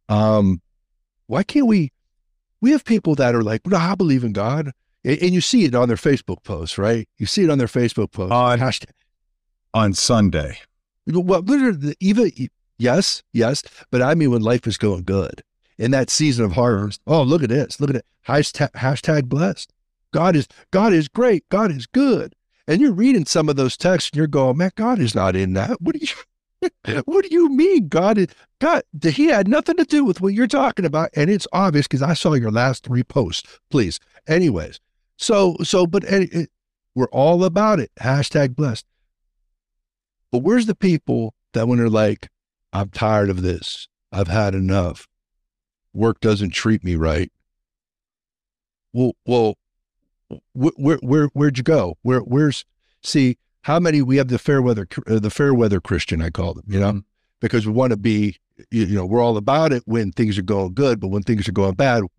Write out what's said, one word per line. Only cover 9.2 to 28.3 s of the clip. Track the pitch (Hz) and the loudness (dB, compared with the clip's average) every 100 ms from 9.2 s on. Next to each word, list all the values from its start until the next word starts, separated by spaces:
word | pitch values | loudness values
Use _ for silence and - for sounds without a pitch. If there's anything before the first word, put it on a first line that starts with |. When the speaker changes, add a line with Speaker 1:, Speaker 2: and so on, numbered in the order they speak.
| _ _ _ _ _ 110 | _ _ _ _ _ 0
Speaker 2:
on | 107 | 0
Sunday. | 92 - 117 98 80 71 - - _ _ _ - | 0 0 2 2 0 -6 -10 -20 _ _ _ -4
Speaker 1:
You | |
know, | 175 | -2
well, | 180 185 | 0 0
literally, | 190 285 254 160 143 - | 2 0 0 -2 -6 -2
even, | 190 214 214 - 131 _ _ - | 0 2 0 -2 -10 _ _ -4
yes, | 120 156 - - _ | 0 0 0 -4 _
yes. | 113 113 143 - - - | -2 0 -2 -8 -20 -4
But | 123 | 0
I | 127 165 | 2 2
mean, | 143 | 2
when | 120 | 2
life | 110 123 117 | 0 -2 -2
is | 98 | -2
going | 107 90 | -2 -2
good, | 90 95 87 - - _ _ - | -2 -2 -4 -8 -20 _ _ -6
in | 117 | -2
that | 135 117 | 0 0
season | - 151 120 107 | 0 0 0 0
of | |
harvest, | 87 120 98 104 - - | 2 0 0 -4 -8 -2
"Oh, | 160 | 0
look | 131 165 | 2 0
at | 120 | 0
this. | 131 - - | -2 -4 -4
Look | 143 | -4
at | 127 | -4
it. | - _ - | -6 _ -4
Hashtag, | 143 - - 143 | -2 -2 -4 -6
hashtag | - 127 139 - 151 123 | -4 -4 -4 -2 -2 0
blessed. | 135 185 - - _ _ _ _ | -2 -4 -6 -14 _ _ _ _
God | - 180 156 | -2 2 2
is, | - _ - | -2 _ -4
God | 190 226 | 0 2
is | 170 151 | 2 0
great. | 220 247 190 - | 0 2 0 0
God | 185 180 | -2 0
is | 139 117 | -4 -4
good." | 254 277 196 - _ _ _ - | 0 2 0 -2 _ _ _ -2
And | 175 | 2
you're | 285 | 2
reading | 180 254 240 143 | 4 2 2 2
some | 170 151 | 0 0
of | 139 | 2
those | 131 - | 0 0
texts | 185 180 - | 0 0 0
and | 147 | -2
you're | 156 | 0
going, | 143 131 143 | 2 2 2
"Man, | 185 - | -2 -2
God | 226 233 | -2 0
is | 117 | 0
not | 107 95 92 | 0 0 0
in | 95 | 0
that. | 95 139 - | -2 -2 -4
What | 175 311 | -4 -4
do | 311 | -6
you, | - - _ _ - 370 _ - | -10 -16 _ _ -8 -8 _ -6
<laughs> | - - | -6 -2
what | 381 | -2
do | 381 | 0
you | 330 320 | 2 2
mean? | 269 359 349 156 | 4 4 4 2
God | 160 196 208 | 2 2 2
is, | 180 | 0